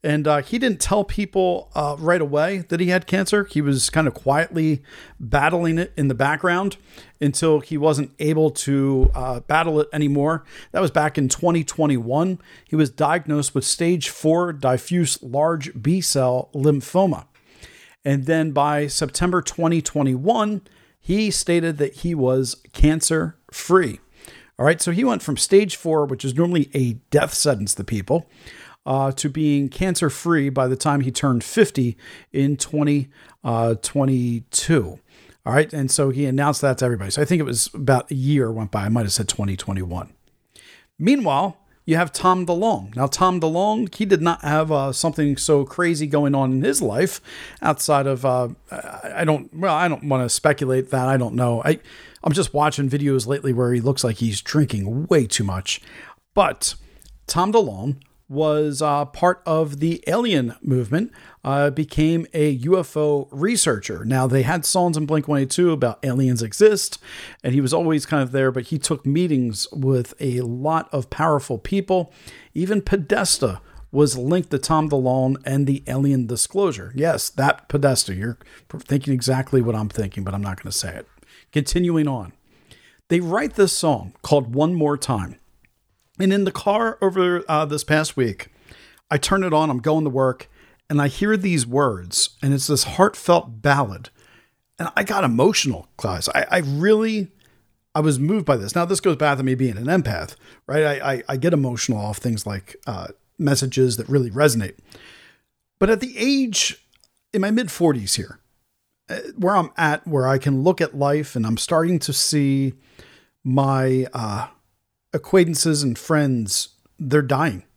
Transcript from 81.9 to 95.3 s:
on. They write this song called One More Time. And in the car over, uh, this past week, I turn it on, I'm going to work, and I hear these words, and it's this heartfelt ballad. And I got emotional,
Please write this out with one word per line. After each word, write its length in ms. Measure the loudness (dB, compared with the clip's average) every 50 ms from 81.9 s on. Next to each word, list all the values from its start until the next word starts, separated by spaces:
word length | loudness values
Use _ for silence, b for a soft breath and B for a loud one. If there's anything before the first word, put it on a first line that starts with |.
| 2 2 2
on. 260 | 0 -2 -4 -6 -10 -16 _ _ b b b b b b b b b b b b _
They 100 | 0 0
write 340 | 0 0 0 0 -2 -2 2
this 240 | 2 2 4 4
song 360 | 0 0 0 0 0 -4 -12 -16 _ -2
called 320 | 2 2 2 2 0 -2
One 180 | 0 0 0 2
More 240 | 0 0 0 0
Time. 380 | -2 -2 -4 -2 -2 -4 -8 -12 _ _ _ _ _ _ _ _ _ _ _ _ _ _ _ _
And 140 | -2 0 2
in 140 | 2 2 0
the 60 | -2
car 460 | -4 -2 -2 0 0 0 0 -2 -2 0
over, 420 | -2 0 2 2 0 2 0 -2 -2 -2
uh, 160 | 0 0 0
this 180 | -2 -4 -6 0
past 320 | 2 2 2 2 0 -2
week, 320 | -2 -2 -2 -2 -8 -14 -20 B B B B B B B B B B B _
I 60 | -2
turn 260 | -2 0 0 0 0 2
it 100 | 2 2
on, 160 | 2 2 2
I'm 120 | 0 -2
going 240 | 0 0 0 2 0
to 40 | 0
work, 400 | 0 0 0 0 0 -4 -10 b b b b b b b b _
and 120 | 0 2
I 80 | 2 0
hear 260 | 0 0 0 2 2
these 320 | 2 2 2 0 0 0
words, 680 | 0 0 2 2 2 0 -4 -10 -6 -2 -2 -2 -2 -4 _
and 120 | 0 0 0
it's 140 | 0 2
this 180 | 0 0 0 0
heartfelt 760 | -2 2 2 2 2 2 -4 2 2 2 2 2 -2 -16 -2
ballad. 500 | 2 2 2 2 0 -4 -6 -14 -16 -20 b b b b b b b b b b b _ _ -12
And 80 | -12 -4 -4
I 80 | -4 -2
got 220 | -2 -2 0 0
emotional, 640 | 0